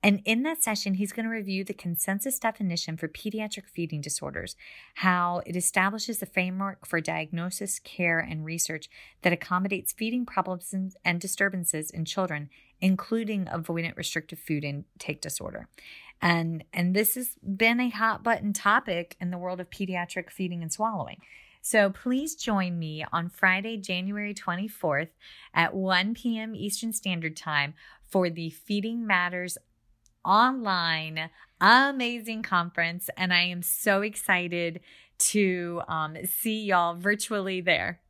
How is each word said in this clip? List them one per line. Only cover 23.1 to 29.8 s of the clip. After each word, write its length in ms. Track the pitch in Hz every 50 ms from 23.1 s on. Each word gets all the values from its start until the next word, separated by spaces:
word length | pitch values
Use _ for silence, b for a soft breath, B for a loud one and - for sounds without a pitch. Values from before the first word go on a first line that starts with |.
on 180 | - 165 165 175
Friday, 480 | - - - 190 185 190 196 226 233 214
January 580 | 190 - 185 180 180 190 202 208 208 208 208
twenty-fourth 760 | 190 - - 170 175 202 220 - - - 165 147 139 160 165 _ B B B B B B B
at 220 | B 165 170 - -
one 400 | 196 190 190 185 180 190 208 233
P 240 | - - 247 226 220
M 160 | 220 220 220
Eastern 400 | - - 208 196 - - 226 220
Standard 420 | - - 196 185 170 160 160 156
Time 380 | - - 165 151 147 143 143 160 B B B B B B -
for 220 | - 196 180 175
the 220 | 160 170 165 165
Feeding 560 | 156 - - - 208 202 196 226 226 240 233 214
Matters 500 | 196 180 180 180 175 180 180 180 - - _ _ _ _